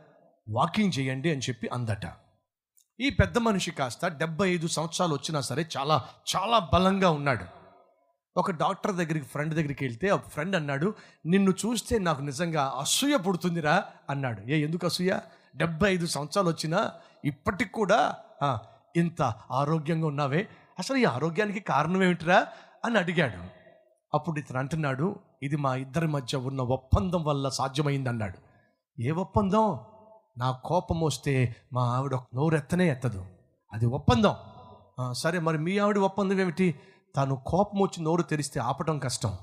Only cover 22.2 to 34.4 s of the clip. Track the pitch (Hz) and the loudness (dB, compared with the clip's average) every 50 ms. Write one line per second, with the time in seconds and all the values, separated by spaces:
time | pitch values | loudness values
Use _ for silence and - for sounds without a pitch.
22.2 | 156 165 180 214 294 - - - - - _ _ - 226 240 208 175 170 175 175 | 2 4 4 4 4 2 -6 -16 -20 -20 _ _ -4 0 0 2 2 2 2 2
23.2 | 160 120 98 87 87 92 - - - - - _ _ _ _ _ _ _ - 147 | 0 0 -2 -6 -12 -14 -16 -20 -20 -20 -20 _ _ _ _ _ _ _ -2 -2
24.2 | 147 175 156 151 143 - 131 127 135 139 - 160 156 139 131 127 156 196 - - | -2 -2 -6 -6 -8 -4 -4 -4 -2 -2 -4 -2 -2 -2 0 0 -2 -2 -4 -6
25.2 | - _ _ _ 127 139 151 151 143 135 127 131 135 135 127 165 165 160 147 143 | -14 _ _ _ -6 -4 -2 0 0 0 -2 -2 -4 -4 -2 -2 0 0 0 -2
26.2 | 127 113 - 135 123 131 135 135 127 120 131 131 - - - 190 202 185 170 180 | -4 -4 -6 -4 -4 -4 -4 -4 0 0 -2 -2 0 0 0 2 2 0 -2 -2
27.2 | 156 151 147 139 135 135 127 - 131 135 131 143 151 143 143 139 131 127 120 113 | 0 0 0 0 -2 -2 -2 -2 -4 -2 -2 0 0 0 0 0 -2 -2 -2 -2
28.2 | 104 98 95 - - _ _ _ _ _ _ _ _ _ _ 139 117 131 160 170 | -4 -6 -8 -12 -18 _ _ _ _ _ _ _ _ _ _ -4 -4 -2 -2 -2
29.2 | 190 - - 214 208 190 180 220 220 208 165 120 - - - - - - - - | -4 0 0 0 2 4 4 4 4 4 0 -2 -8 -14 -20 -20 -20 -20 -20 -20
30.2 | _ _ _ 123 123 131 123 127 - - 151 180 180 - 180 165 165 151 143 - | _ _ _ -2 -2 -2 -2 -2 -4 -2 -2 -2 0 0 -2 0 2 0 0 0
31.2 | - 151 139 131 127 123 120 - _ _ 127 123 123 120 120 127 135 139 131 123 | 0 0 2 4 2 2 0 -6 _ _ -2 0 0 0 0 0 0 0 -2 -4
32.2 | - - - 123 147 165 160 151 143 - 175 175 185 170 131 - - 123 101 95 | -4 -6 -4 0 2 2 2 0 0 -2 0 2 2 2 2 0 -2 -4 -4 -4
33.2 | 90 - - _ _ _ _ _ _ _ - 110 117 117 123 147 - - 254 233 | -10 -14 -18 _ _ _ _ _ _ _ -4 0 0 0 0 2 4 4 4 6
34.2 | 208 185 - - | 6 4 4 2